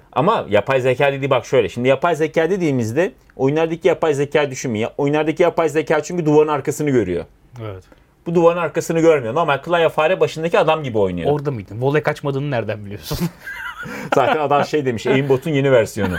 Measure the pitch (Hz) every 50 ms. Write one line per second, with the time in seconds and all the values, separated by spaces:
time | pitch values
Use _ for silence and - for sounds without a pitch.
0 | - _ - 120 151 202 226 165 87 - 101 104 - 139 135 135 120 131 123 -
1 | 143 139 139 135 139 131 131 120 - - 139 127 104 87 - 120 123 131 135 -
2 | 185 175 165 143 160 151 - 165 160 165 202 190 175 147 135 127 113 110 117 151
3 | 185 254 - _ _ _ _ - 131 135 151 160 165 165 165 165 - 175 156 -
4 | 170 160 143 139 147 139 - 151 147 131 131 - - 131 110 107 113 - - -
5 | 143 143 151 151 156 160 151 - 175 165 160 175 165 151 139 156 147 - 160 151
6 | 151 - 180 175 151 151 147 151 151 156 151 135 - 151 139 - 151 143 131 120
7 | 101 90 87 82 82 - _ _ _ _ - 120 110 107 95 92 - _ - _
8 | _ _ _ _ _ 170 170 175 165 170 170 175 165 147 - 165 - - 165 165
9 | 160 165 156 143 120 110 127 165 170 151 139 135 - 165 175 170 160 143 - 156
10 | 156 165 185 160 160 143 - 156 160 170 226 208 165 156 160 160 147 127 107 110
11 | 98 92 90 85 82 139 147 143 139 147 131 107 90 - 101 117 127 139 147 151
12 | 147 156 147 - - 143 135 135 147 147 135 117 107 107 104 104 101 98 101 101
13 | - - 147 - 175 165 - - - - - - - - - - - - - -
14 | - - - 139 127 - - 156 147 135 143 143 135 - 151 151 131 131 117 107
15 | - 123 135 131 143 139 135 127 - 165 147 135 139 139 131 117 104 - - 107
16 | 98 92 90